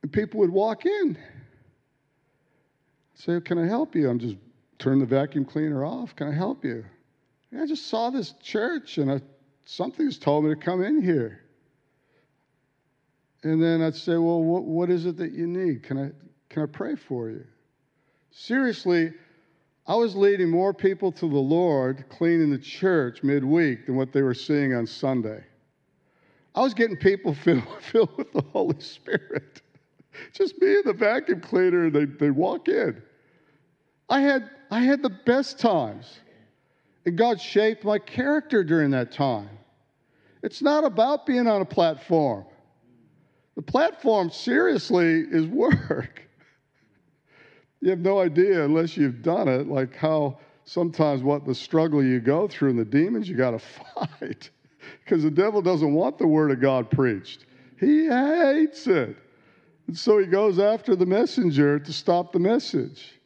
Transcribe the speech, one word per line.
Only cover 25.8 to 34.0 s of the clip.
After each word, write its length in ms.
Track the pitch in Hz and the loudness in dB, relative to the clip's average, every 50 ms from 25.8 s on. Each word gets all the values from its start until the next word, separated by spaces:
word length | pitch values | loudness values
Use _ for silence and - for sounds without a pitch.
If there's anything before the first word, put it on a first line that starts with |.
| _ _ _ _ _ _ _ _ _ _ _ _ _ _ _ | _ _ _ _ _ _ _ _ _ _ _ _ _ _ _
I 60 | - | 0
was 140 | 247 269 226 | 0 0 2
getting 220 | - 233 226 196 | 0 0 0 0
people 380 | 151 - 190 196 190 - 202 147 | 2 2 2 2 4 -2 -4 -4
<laughs> 80 | 139 - | 0 2
filled, 220 | 180 160 127 110 - - - | 2 2 2 0 -4 -14 -16
filled 360 | - - - 226 220 - - | -18 0 2 2 2 2 0
with 160 | - - - - | -10 -12 -4 -4
the 100 | - 139 - - | -4 -4 -2 -2
Holy 280 | 294 440 - 143 - | -2 -2 -2 -2 -6
Spirit. 840 | - - - - _ - - - - - - - - _ _ - _ _ _ - _ _ _ _ _ _ _ - - - _ | -8 -20 -20 -20 _ -4 -4 -4 -4 -4 -10 -10 -10 _ _ -20 _ _ _ -20 _ _ _ _ _ _ _ -20 -20 -20 _
Just 280 | - 403 339 - - | -2 -2 -2 0 0
me 140 | - 392 403 | 2 2 4
and 100 | 403 403 | 2 2
the 80 | 277 196 | 0 0
vacuum 480 | 175 233 208 226 262 - - 214 175 | 0 2 2 2 0 0 -2 -4 -4
cleaner, 460 | 165 - - 180 185 185 175 180 170 | -4 -2 0 2 2 4 4 4 2
and 60 | 165 147 | 2 2
they, 120 | 147 147 | 2 0
they 260 | 139 139 - 147 147 | 0 -2 0 0 0
walk 380 | 139 139 170 190 247 - - - | 2 2 0 -2 -2 -4 -2 -2
in. 340 | 370 - 226 160 113 - - _ _ _ _ _ _ _ _ _ _ _ _ _ _ _ _ _ _ _ | 0 0 0 -2 -4 -8 -16 _ _ _ _ _ _ _ _ _ _ _ _ _ _ _ _ _ _ _